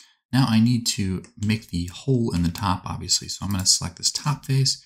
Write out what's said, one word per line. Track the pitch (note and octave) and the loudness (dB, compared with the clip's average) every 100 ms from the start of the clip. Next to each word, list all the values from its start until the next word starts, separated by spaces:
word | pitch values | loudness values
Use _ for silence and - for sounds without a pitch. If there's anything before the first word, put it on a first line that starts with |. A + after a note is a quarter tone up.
| - _ _ | -20 _ _
Now | B2 B2 | 2 4
I | A2 | 6
need | A#2 B2 A2+ | 6 4 0
to | - F#2+ F#2 - - | -2 -2 -4 -6 -4
make | G2+ A2 - | -2 -2 -2
the | F2 F2 | -6 -6
hole | - - B2+ A2+ | -6 0 0 2
in | F2 | 2
the | E2+ | 0
top, | F2 G2+ F2+ - | 0 -2 -2 -4
obviously. | F2+ E2+ - - | -8 -2 -2 -4
So | - F#2 | -8 -4
I'm | |
gonna | G2+ F#2 | -2 2
select | - F2 - | 0 -2 -4
this | - | -4
top | - D3+ C#3 - | -2 -2 -4 0
face, | C3+ C3+ - | 0 0 -2